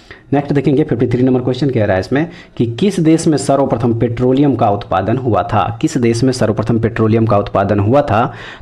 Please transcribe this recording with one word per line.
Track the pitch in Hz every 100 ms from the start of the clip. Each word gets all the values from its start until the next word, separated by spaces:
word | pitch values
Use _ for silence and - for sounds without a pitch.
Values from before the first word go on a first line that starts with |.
| - - -
Next | 139 -
देखेंगे | 143 151 135
फिफ्टी | 151 113 120
three | 120
number | 127 127
question | 127 123 143
कह | 123
रहा | 104
है | 92
इसमें | - 143 170 - - -
कि | 117
किस | 113 202 190
देश | 156 160 165
में | 143
सर्वप्रथम | - 139 135 - 127
petroleum | 113 120 117 127 131 147
का | 117 113
उत्पादन | 101 - 92 98 131
हुआ | 127 98
था? | - 110 95 110
किस | 160 135
देश | 117 113
में | 131
सर्वप्रथम | 127 107 107 110 117
petroleum | 110 - 110 113 110
का | 101
उत्पादन | 101 98 98 101
हुआ | 101 139
था? | 139 104 123 - - -